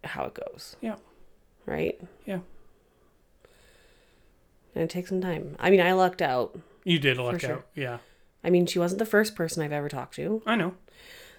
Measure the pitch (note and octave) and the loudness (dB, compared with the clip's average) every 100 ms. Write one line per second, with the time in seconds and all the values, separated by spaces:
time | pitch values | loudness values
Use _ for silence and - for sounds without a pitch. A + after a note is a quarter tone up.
0 | - - B1+ - - - - - A3+ G#3+ | -12 -6 -6 -6 -12 -12 -18 -10 -10 -10
1 | _ _ - - _ _ - D3+ D#3+ - | _ _ -20 -20 _ _ -8 -4 -2 -4
2 | F3 - - F#3+ F#3 - - _ _ _ | -12 -18 -8 -8 -8 -18 -20 _ _ _
3 | _ _ _ _ _ _ _ _ _ _ | _ _ _ _ _ _ _ _ _ _
4 | _ _ _ _ _ _ _ - E3 F3 | _ _ _ _ _ _ _ -4 -4 -4
5 | F3+ F#3+ F#3 D#3+ C#3+ D3 - F#3+ F3 F#3 | -4 -4 -2 -4 -6 -2 6 6 8 6
6 | F#3 F3+ D#3 B2+ A2+ - - _ - E3+ | 4 4 0 2 0 -6 -18 _ 2 4
7 | C#3 B2+ B2 E3 C3 C3 - - C3 A#2+ | 4 2 0 -2 -4 -6 -8 -8 -8 -8
8 | - _ _ _ F3 F3+ F3 - F3 F#3+ | -14 _ _ _ 2 4 4 2 0 0
9 | A3 G#3 G#3+ - E3 E3 D3+ D3 D3 C#3+ | 2 2 2 0 -4 -2 -2 -2 -4 -8
10 | B2+ - D3+ A3 G#3+ A3+ F3 F3+ - - | -10 -6 -4 -4 0 0 0 -4 -16 -20
11 | - - - | -20 -20 -20